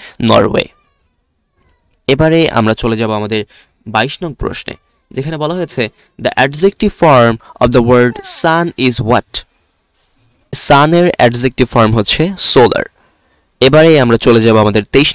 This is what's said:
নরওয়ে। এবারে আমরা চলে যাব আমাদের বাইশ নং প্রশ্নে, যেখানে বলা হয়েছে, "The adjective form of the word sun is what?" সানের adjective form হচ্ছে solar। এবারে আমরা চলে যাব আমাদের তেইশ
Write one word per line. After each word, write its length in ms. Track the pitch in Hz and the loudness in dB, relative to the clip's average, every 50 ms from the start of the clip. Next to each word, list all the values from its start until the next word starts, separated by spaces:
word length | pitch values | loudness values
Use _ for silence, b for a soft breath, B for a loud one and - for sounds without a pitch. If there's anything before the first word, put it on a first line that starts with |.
| B B B B | B B B B
নরওয়ে। 420 | - 113 - 110 107 104 - - - - _ _ _ _ _ _ _ _ _ _ _ _ _ _ _ _ _ _ _ _ _ _ _ _ _ _ _ - | -2 0 0 2 0 0 -2 -4 -6 -6 _ _ _ _ _ _ _ _ _ _ _ _ _ _ _ _ _ _ _ _ _ _ _ _ _ _ _ -4
এবারে 420 | 135 147 156 160 160 165 165 - | 0 0 2 2 2 2 0 0
আমরা 240 | - 117 110 110 110 | 0 0 0 0 -2
চলে 240 | - - 120 113 110 | -2 -2 -4 -4 -2
যাব 140 | 117 110 | -4 -4
আমাদের 340 | 107 104 107 101 110 107 101 b b b b b b _ _ 107 | -4 -6 -6 -4 -6 -6 -6 b b b b b b _ _ -6
বাইশ 300 | 104 110 117 135 - - 185 | -4 -4 -4 -4 -6 -10 -12
নং 100 | 165 131 | -12 -10
প্রশ্নে, 420 | _ - - - - - - - _ _ _ _ _ _ _ | _ -10 -10 -8 -10 -12 -14 -16 _ _ _ _ _ _ _
যেখানে 260 | - - 135 156 160 151 | -10 -10 -8 -8 -6 -6
বলা 160 | 151 151 170 | -6 -6 -4
হয়েছে, 360 | 185 175 - - - 117 107 b b b b b - | -6 -6 -8 -6 -6 -6 -6 b b b b b -6
"The 100 | - - - - | -6 -4 0 0
adjective 540 | 127 139 143 151 175 196 - _ - 208 - - | -2 -2 -2 0 -2 -2 0 _ -4 -4 -2 0
form 360 | - 160 143 127 117 117 113 110 B B B B | 2 4 4 4 4 2 0 -2 B B B B
of 100 | - 127 | -2 0
the 160 | 120 127 117 120 | 2 0 2 2
word 220 | 123 123 123 123 120 - - - - - - | 2 2 2 0 -2 -6 -6 -6 -4 -2 -2
sun 480 | 170 160 165 170 175 - - 127 127 | 0 0 0 -2 -4 -4 -4 -4 -2
is 140 | 120 - 113 107 | -2 -4 -2 -2
what?" 340 | 120 113 - _ - - - _ _ _ _ _ _ _ _ _ _ _ _ _ _ _ _ _ _ _ _ _ - | -2 -2 -2 _ -12 -12 -12 _ _ _ _ _ _ _ _ _ _ _ _ _ _ _ _ _ _ _ _ _ -6
সানের 560 | - - - 147 139 143 156 165 175 180 180 - - | -4 0 2 2 2 4 2 2 2 2 0 0 0
adjective 500 | 123 120 120 120 123 131 - - 131 - | 0 0 0 0 -4 -4 -2 -2 -4 0
form 280 | - 123 113 107 113 | 2 2 2 2 2
হচ্ছে 340 | 117 101 - - - 156 - - - | 0 0 -2 -2 -2 -2 -4 -2 -4
solar। 460 | - - - 135 123 101 - - - - _ _ _ _ _ _ _ _ _ _ _ _ _ _ | -4 0 2 4 4 4 2 -2 -6 -6 _ _ _ _ _ _ _ _ _ _ _ _ _ _
এবারে 400 | 127 135 139 156 156 165 160 147 | 0 2 4 4 4 6 4 4
আমরা 180 | 127 120 117 113 | 4 2 0 2
চলে 240 | - 123 117 117 | 2 2 2 4
যাব 160 | 110 113 110 110 | 4 4 2 2
আমাদের 260 | 107 107 101 107 101 | 2 2 0 -2 -4
তেইশ 300 | _ - 135 - - - | _ 0 0 0 0 0